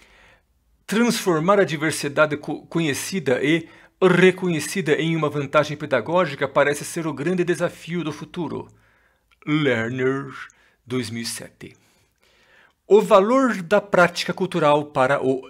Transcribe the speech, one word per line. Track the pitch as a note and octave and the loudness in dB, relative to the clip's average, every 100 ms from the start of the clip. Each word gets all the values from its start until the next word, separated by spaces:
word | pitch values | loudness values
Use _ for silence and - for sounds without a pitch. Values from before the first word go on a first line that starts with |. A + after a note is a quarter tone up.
| _ _ _ _ _ _ _ _ | _ _ _ _ _ _ _ _
Transformar | - G#3 A#3+ A3+ F#3+ D#3 E3+ G3+ | -4 0 0 0 0 0 2 2
a | |
diversidade | E3 D#3 D#3 - D3 C3+ D3+ C#3+ | 2 0 -4 -4 -4 0 0 0
co-, | - - - | -6 -10 -6
conhecida | E3+ D#3+ B2+ - F#3+ C#3 B2 | -2 -2 -4 -6 -4 -2 0
e | C3+ E3 E3 - _ _ | 2 0 -2 -18 _ _
reconhecida | F#3 E3+ F#3 F3+ F#3 D#3 - G3 D#3 | 4 6 4 4 -2 -4 -4 -6 0
em | C3 D#3+ | 0 0
uma | E3 D3+ | -2 -2
vantagem | D3 C3+ D3+ C#3+ D3 | -4 0 0 0 -6
pedagógica | D3+ B2+ A2 F3 E3 C3+ C3+ | -2 -2 0 -2 -2 -4 -2
parece | D#3 C#3 D3 | 2 2 0
ser | D3 F3 D#3 | -6 -8 -6
o | |
grande | C3 D#3 F3+ | -6 -4 -2
desafio | E3+ D#3+ E3+ - - F3 | -2 -2 -4 -6 -10 -6
do | D#3+ | -6
futuro. | D3+ D3+ F3+ D3 A2 - _ _ _ _ _ _ _ - | -10 -12 -10 -8 -8 -12 _ _ _ _ _ _ _ -4
Lerner, | D3+ C#3+ A#2 A2+ C3 C3 C3+ C#3 C3+ - _ _ _ | 0 2 0 -2 -2 -2 -2 -8 -16 -20 _ _ _
dois | - B2+ G#2+ | -8 -6 -6
mil | A#2 | -10
e | |
sete. | A#2 - - _ - _ _ _ _ _ _ _ _ _ _ _ | -10 -12 -16 _ -20 _ _ _ _ _ _ _ _ _ _ _
O | - G3+ | 4 4
valor | F#3 G#3 G3+ C4 C4 F#3+ | 8 6 6 4 2 -2
da | E3 G#3 | 0 0
prática | G3+ F#3+ F3 - - | 2 4 4 2 -8
cultural | F3 F3+ F3 D3+ D3+ D3 | -4 -4 0 4 2 0
para | C#3 B2+ C#3+ | 0 0 2
o | C3 C3+ | 0 -2